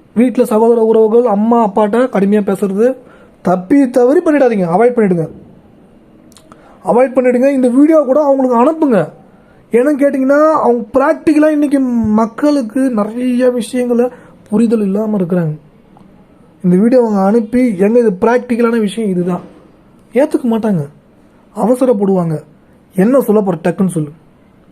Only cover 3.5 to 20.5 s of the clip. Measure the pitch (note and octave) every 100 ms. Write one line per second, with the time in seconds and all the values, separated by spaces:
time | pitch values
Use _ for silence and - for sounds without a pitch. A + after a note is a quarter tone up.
3.5 | F#3 F3+ C#4+ C4 C4 B3 E4+ E4+ D4 B3+
4.5 | G#3 F3 F3+ A#3+ B3 G3+ F3 D#3+ - -
5.5 | - _ - _ _ _ _ - - _
6.5 | - - - - G#3+ C4 B3+ B3 A#3+ C4+
7.5 | C#4 B3 B3 D4+ D#4+ B3+ C#4 C#4+ C4+ B3+
8.5 | A#3 C4 D#4+ D4+ G#3 C#3+ - - _ _
9.5 | _ - A3+ C#4 C#4+ C#4+ C#4 C4 C#4+ D#4
10.5 | D4+ A#3+ A#3+ - C4 C#4+ D#4 - D4+ D#4
11.5 | D4+ D4 C#4 B3+ A#3+ A3 G#3+ A3+ - D4
12.5 | C#4+ A3 C4+ C4+ A3 G#3 A#3 B3+ B3 B3+
13.5 | B3 A3 B3+ B3 A#3 B3 - - - -
14.5 | G#3+ A#3 A3+ G3 G3+ A3 G#3 F3 F3+ D#3+
15.5 | D3+ - _ _ - - - - _ _
16.5 | _ F3+ F3+ A#3 B3+ A#3 G3+ F#3+ A#3 G#3+
17.5 | B3 B3+ F3+ G3+ A#3+ A3+ F3+ A3+ B3 B3
18.5 | A3+ A#3 A#3 G#3 - G#3+ F3+ F3 F3+ -
19.5 | - - _ _ _ _ A#3 D4 D#4 A#3+